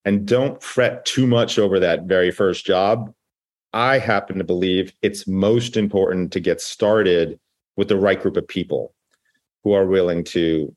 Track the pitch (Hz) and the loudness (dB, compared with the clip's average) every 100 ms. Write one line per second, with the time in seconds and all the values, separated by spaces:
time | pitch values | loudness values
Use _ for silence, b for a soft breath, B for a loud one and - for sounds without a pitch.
0 | 101 101 101 120 135 - - - 123 - | -2 -2 2 0 0 -6 -6 0 0 0
1 | - - 131 120 110 - 104 95 90 78 | -6 0 2 2 2 2 2 2 2 0
2 | 90 92 90 - 98 90 - 92 98 110 | 0 2 2 0 -2 -2 0 0 2 0
3 | 104 - _ _ _ _ _ 110 127 131 | -4 -16 _ _ _ _ _ -2 0 0
4 | 107 101 - 95 87 90 92 92 92 _ | 2 -2 -2 -8 -2 -2 0 0 -4 _
5 | 104 101 - 95 98 120 120 117 101 101 | -4 -4 -6 0 2 2 0 -2 -2 0
6 | 95 92 90 - 90 82 - - 104 110 | 0 -2 -4 -4 -2 -4 -6 -2 2 4
7 | 95 87 80 - _ _ _ - 101 101 | 4 2 0 -6 _ _ _ -6 -2 2
8 | 98 95 101 - - - 85 67 57 _ | 2 0 0 -4 -4 -8 -4 -4 -6 _
9 | _ _ _ _ _ _ 104 101 95 95 | _ _ _ _ _ _ 0 2 4 2
10 | 90 85 82 90 82 80 73 | 2 -2 -4 -2 0 0 -4